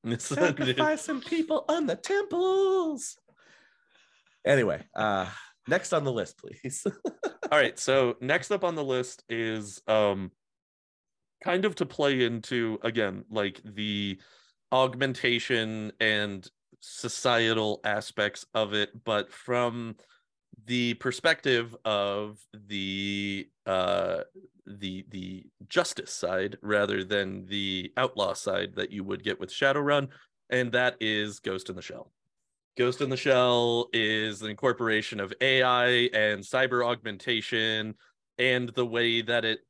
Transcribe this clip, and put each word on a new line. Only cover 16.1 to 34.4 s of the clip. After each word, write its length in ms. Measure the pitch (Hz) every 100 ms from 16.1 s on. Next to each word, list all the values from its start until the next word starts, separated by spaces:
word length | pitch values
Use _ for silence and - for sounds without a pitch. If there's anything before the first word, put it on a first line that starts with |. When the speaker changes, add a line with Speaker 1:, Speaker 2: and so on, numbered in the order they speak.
| 104 104 98 - _ _ _
Speaker 1:
societal 1000 | - - 120 - 131 117 113 110 107 - 107
aspects 600 | 104 - - 104 - -
of 200 | 110 104
it, 300 | 104 104 113 -
but 260 | 104 98
from 640 | - - 120 120 120 113 110 _ _ _ _ _ - 107
the 300 | 123 120 117
perspective 800 | 131 - 165 156 139 120 117 117 113
of 540 | 104 101 101 104 107 _
the, 960 | 107 101 101 95 98 101 101 101 98 - _ -
uh, 560 | 92 92 92 90 87 - - - _ -
the, 400 | 101 98 92 95
the 360 | 98 92 92 - _ 98
justice 440 | 180 - - -
side 460 | - 87 92 101 -
rather 420 | 104 104 104 101
than 420 | 95 104 95 95 92
the 480 | 101 98 92 90 -
outlaw 380 | 127 104 95
side 420 | - - 95 92 95
that 160 | 98
you 120 | 101
would 200 | 95 95
get 160 | 95 90
with 100 | 92
Shadowrun, 600 | - 139 143 143 143 135 - _ _ _
and 220 | 127 123
that 240 | 123 127 123
is 400 | 110 107 104 98
Ghost 300 | 101 95 -
in 60 | 90
the 60 |
Shell. 300 | - - - _ _ _ _ _ _ -
Ghost 240 | 123 127
in 80 | 135
the 80 | 131
Shell 720 | 147 127 123 120 120 117 120
is 480 | 117 107 107 110 101